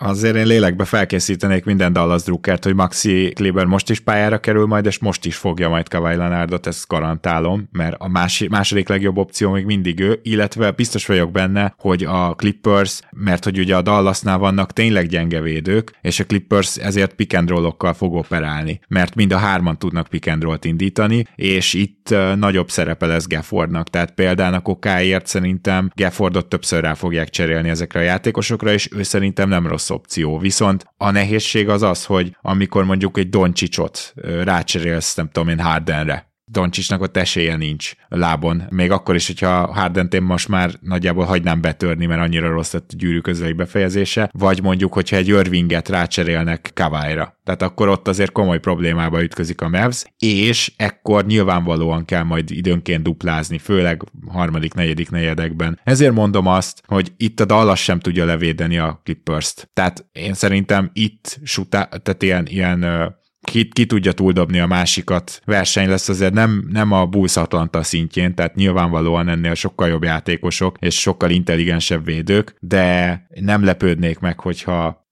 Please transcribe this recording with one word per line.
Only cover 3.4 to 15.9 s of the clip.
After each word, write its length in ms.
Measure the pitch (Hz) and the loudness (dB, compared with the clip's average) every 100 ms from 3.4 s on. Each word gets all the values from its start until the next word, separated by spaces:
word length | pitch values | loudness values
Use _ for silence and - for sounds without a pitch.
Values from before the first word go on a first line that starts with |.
| 98 92 | 0 2
most 260 | 90 98 - | 2 2 2
is 100 | 110 | -2
pályára 380 | - 104 104 107 | 0 2 2 0
kerül 280 | - 107 107 | 2 2 4
majd, 200 | 104 104 | 2 0
és 120 | 95 | 0
most 260 | 107 87 | -2 -2
is 120 | 87 80 | -6 -4
fogja 320 | 98 85 85 | -4 0 0
majd 200 | 82 80 | 0 0
Kawhi 280 | 87 85 85 | -2 0 0
Leonardot, 500 | 87 87 85 87 87 | 0 0 -2 -4 -6
ezt 220 | 82 - | -8 -4
garantálom, 800 | 82 80 82 90 82 82 98 101 | -2 -2 -2 -2 0 0 -2 -4
mert 240 | 87 82 87 | -4 -4 -4
a 100 | 92 | -2
mási-, 400 | 90 87 - 107 | 0 0 0 -2
második 400 | 104 98 101 92 | 0 0 0 0
legjobb 280 | 98 98 95 | 0 0 0
opció 340 | 95 - 101 | -4 0 0
még 140 | 98 | 0
mindig 360 | 95 104 90 85 | 0 0 0 0
ő, 200 | 95 113 | 0 0
illetve 480 | - 107 101 110 107 | 0 0 0 0 0
biztos 360 | 92 120 107 - | 0 -2 -2 0
vagyok 240 | 95 85 | 2 2
benne, 440 | 92 92 98 101 - | 0 0 0 -2 -2
hogy 260 | 98 90 | 0 0
a 300 | 82 92 90 | 0 0 -2
Clippers, 680 | 82 104 104 110 101 98 - - | -2 -4 -2 2 2 2 -4 -14
mert 340 | - 101 87 | -6 -2 0
hogy 140 | 101 95 | 0 -2
ugye 180 | 90 92 | 2 2
a 60 | |
Dallasnál 560 | 90 104 98 95 101 95 | 4 4 2 0 0 0
vannak 340 | 98 98 95 | 2 2 0
tényleg 340 | - 113 104 85 | 0 2 2 0
gyenge 340 | 85 85 82 | -2 -2 -2
védők, 580 | 80 80 80 104 113 | -2 -4 0 0 -2